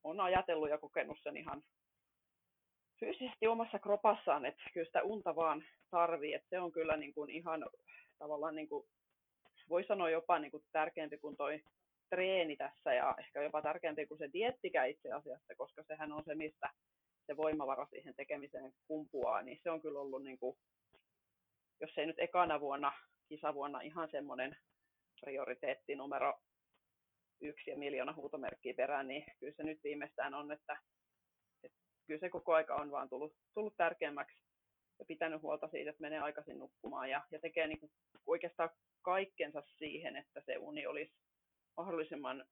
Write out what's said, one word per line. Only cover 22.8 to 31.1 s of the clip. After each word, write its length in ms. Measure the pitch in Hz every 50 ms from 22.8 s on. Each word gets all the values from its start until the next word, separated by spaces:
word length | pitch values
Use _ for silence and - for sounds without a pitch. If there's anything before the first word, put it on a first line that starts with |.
| 147 143 - - - _ _ _ _ _
kisavuonna 520 | 151 156 - 151 147 143 139 143 143 127
ihan 280 | - 156 156 170 165 156
semmoinen 460 | - 143 147 143 127 131 127 143 147 - _ _ _ _ _ _ _ _ _ _ _ -
prioriteetti 760 | - 139 135 139 139 - 123 - - 131 135 - _ - 143
numero 380 | 139 135 143 143 131 127 143 - - _ _ _ _ _ _ _ _ _ _ _ _ _ _ _ _ _ _ _ _
yksi 280 | 139 147 147 - - 156
ja 80 | 139
miljoona 360 | 143 143 143 147 131 127 143 160
huutomerkkiä 600 | 160 - 139 - 143 131 101 - _ - 123 -
perään, 340 | - 127 139 147 135 135
niin 180 | 131 135 147 151 - - _
kyllä 140 | 131 143 147
se 60 | - 151
nyt 200 | 156 156 156 -
viimeistään 500 | 147 147 147 147 - _ - 135 139 139
on, 180 | 143 147 147
että, 260 | 151 - _ - 147 - _ _ _ _ _ _